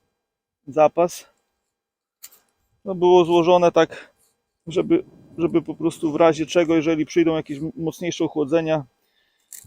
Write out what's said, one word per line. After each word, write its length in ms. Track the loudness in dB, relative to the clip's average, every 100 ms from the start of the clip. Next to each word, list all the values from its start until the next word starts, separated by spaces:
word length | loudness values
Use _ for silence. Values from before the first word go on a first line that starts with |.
| _ _ _ _ _ _ -8
zapas. 580 | 2 2 2 -4 -4 -20 _ _ _ _ _ _ _ _ _ -20 _ _ _ _ _ -12
No, 100 | 0
było 300 | 4 4 6
złożone 460 | 2 4 4 4
tak, 420 | 2 0 -2 -20 _ _ _ _ _ -8
żeby, 360 | -6 0 0 -2 _ _ -6
żeby 240 | -4 -4
po 140 | -4 -6
prostu 360 | -6 -4 -6
w 40 | 2
razie 300 | 2 2 -2
czego, 300 | 0 2 0
jeżeli 300 | 0 -2 -2
przyjdą 300 | 0 0 -2
jakieś 220 | -6 -10
m-, 140 | -10 -8
mocniejsze 480 | -10 -8 -10 -6
ochłodzenia, 640 | -6 -4 -2 -2 0 -4 -6 _ _ _ _ _ _ -20